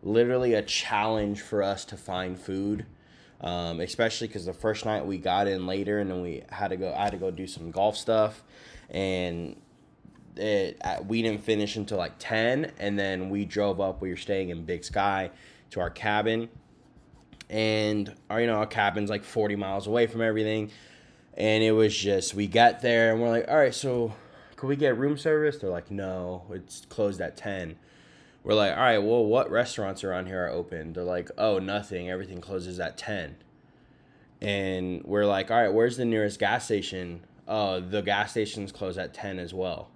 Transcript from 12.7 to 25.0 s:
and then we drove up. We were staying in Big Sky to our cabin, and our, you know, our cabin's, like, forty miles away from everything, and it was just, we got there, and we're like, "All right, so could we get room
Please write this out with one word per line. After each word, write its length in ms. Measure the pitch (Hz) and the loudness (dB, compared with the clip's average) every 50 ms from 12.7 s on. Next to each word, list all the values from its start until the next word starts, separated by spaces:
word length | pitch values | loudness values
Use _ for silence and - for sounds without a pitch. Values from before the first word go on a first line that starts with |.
| - - | -6 -6
and 200 | - 101 101 101 | -4 -2 -2 0
then 300 | 98 98 95 92 92 95 | 0 -2 -2 -2 -4 -2
we 160 | 98 101 104 | -2 -2 -4
drove 340 | 87 - 104 104 101 95 87 | -2 0 0 2 2 2 0
up. 220 | 101 95 92 - | -2 -2 -2 -4
We 80 | - 95 | -6 -6
were 80 | 87 | -6
staying 320 | 85 - - 101 95 95 90 | -8 -4 -2 -2 -2 -2 -4
in 160 | 87 82 85 | -6 -8 -6
Big 200 | 80 90 82 - | -6 -6 -6 -6
Sky 480 | - - 104 98 101 98 95 95 87 - - - - - - - _ - | -4 -2 0 2 2 2 0 -2 -4 -8 -16 -20 -20 -20 -20 -20 _ -4
to 80 | 95 | -4
our 100 | 90 85 | -4 -4
cabin, 580 | - - - 107 104 107 107 113 110 113 113 113 - - - _ - _ - - _ - - - - - - _ - - - _ | -4 -4 -2 0 2 2 2 2 2 0 -2 -4 -10 -20 -20 _ -20 _ -20 -20 _ -20 -20 -20 -20 -20 -20 _ -20 -20 -16 _
and 640 | - 110 110 110 107 107 107 107 107 104 101 101 - - - _ | -2 0 2 2 2 2 2 2 2 0 -2 -4 -8 -18 -10 _
our, 100 | 104 117 | 0 2
you 60 | 117 | 2
know, 100 | 117 113 | 4 4
our 100 | 107 107 | 2 2
cabin's, 440 | 107 - 113 104 101 - 107 104 101 | 0 2 2 2 4 4 2 -2 0
like, 120 | 107 101 104 | -2 -4 -4
forty 320 | - - 117 107 104 101 | -4 0 0 2 2 0
miles 320 | 101 101 95 95 98 98 | -2 -2 -2 -4 -4 -2
away 200 | 104 107 120 117 | 0 4 4 4
from 160 | 110 113 117 113 | 4 2 0 0
everything, 480 | 113 107 110 107 107 110 110 107 104 - - - - - - - - - _ _ _ - | 2 2 2 0 2 0 0 -2 -4 -8 -16 -20 -20 -20 -20 -20 -20 -20 _ _ _ -6
and 280 | - 98 110 107 110 110 | 0 2 4 4 6 6
it 100 | 110 110 | 6 6
was 220 | 110 110 107 104 | 6 6 4 4
just, 380 | - 92 101 101 95 90 - - | 0 0 2 2 2 0 -2 -2
we 140 | 98 104 | -2 -2
got 340 | 95 85 113 117 120 - - | 2 6 8 8 8 8 6
there, 320 | - 120 117 117 113 113 113 | 0 2 4 6 6 6 4
and 80 | 113 | 4
we're 80 | 117 117 | 2 2
like, 220 | 113 117 - - | 2 0 2 2
"All 80 | - 156 | 4 4
right, 160 | 143 131 123 | 4 4 2
so 400 | - - 139 123 120 117 113 107 - - - - - - - - | 0 -2 -2 0 0 0 -2 -4 -10 -18 -20 -20 -20 -20 -20 -14
could 120 | - - 131 | -10 -4 -4
we 80 | 143 | 0
get 200 | 139 147 139 127 | 2 2 2 2
room 220 | 110 | 2